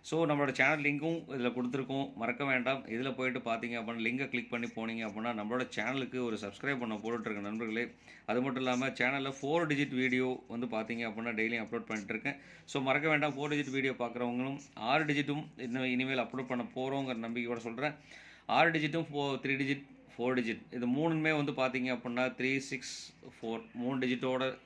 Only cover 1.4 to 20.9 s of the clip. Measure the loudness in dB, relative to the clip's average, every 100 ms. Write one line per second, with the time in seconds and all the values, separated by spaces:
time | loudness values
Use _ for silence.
1.4 | 0 0 0 -2 0 -2 -2 -2 -2 0
2.4 | 2 2 2 0 -2 -2 -2 0 -2 0
3.4 | -2 -2 -2 -4 -4 0 0 0 -2 -4
4.4 | -4 -4 -4 -4 -6 -4 -6 -4 -4 -2
5.4 | -2 -2 -2 -2 -2 -2 -4 -2 -2 -2
6.4 | -6 -4 -4 -2 -2 -4 -2 -2 -2 -4
7.4 | -4 -4 -2 -2 -4 -8 -20 -14 -2 0
8.4 | 0 0 0 2 0 2 0 2 -2 -4
9.4 | 0 2 2 2 2 2 4 4 2 -2
10.4 | -6 -6 -2 -2 -2 -4 -4 -4 -4 0
11.4 | 2 0 -2 -6 -4 -6 -4 -4 -4 -6
12.4 | -14 -20 -4 0 4 4 4 4 2 0
13.4 | 0 0 0 0 0 0 -4 0 -2 0
14.4 | -2 -4 -10 -6 2 2 4 2 2 -2
15.4 | -4 -8 -4 0 2 2 2 0 0 -4
16.4 | -2 -2 -2 -2 -2 -2 -2 -4 -4 -2
17.4 | -2 -2 -4 -2 -2 -4 -16 -20 -20 -14
18.4 | 2 6 6 6 2 0 0 -2 0 0
19.4 | 0 0 2 0 -4 -20 -18 -2 2 2
20.4 | 2 -4 -6 -2 2